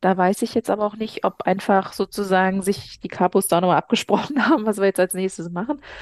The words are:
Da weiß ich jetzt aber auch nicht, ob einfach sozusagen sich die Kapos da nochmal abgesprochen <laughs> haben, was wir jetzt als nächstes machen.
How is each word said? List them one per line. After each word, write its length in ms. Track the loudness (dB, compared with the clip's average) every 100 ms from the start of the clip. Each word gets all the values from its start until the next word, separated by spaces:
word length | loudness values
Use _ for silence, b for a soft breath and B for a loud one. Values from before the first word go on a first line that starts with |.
Da 160 | 2 2
weiß 240 | 2 2
ich 140 | -2 -2
jetzt 140 | -2
aber 140 | -2 -2
auch 100 | -4
nicht, 280 | -10 -4 -4
ob 180 | -2
einfach 500 | -2 -2 2 2 2
sozusagen 680 | -6 -6 -4 0 2 2 0
sich 360 | -2 -4 -6 -14
die 60 | -14
Kapos 400 | 0 2 2 2
da 140 | 2
nochmal 160 | 4 2
abgesprochen 680 | 2 -4 0 0 0 0 2
<laughs> 40 |
haben, 160 | 2 2
was 120 | 0
wir 80 | 0
jetzt 140 | 2
als 140 | 0
nächstes 360 | 0 -4 -4 -8
machen. 300 | -6 -6 -6 B B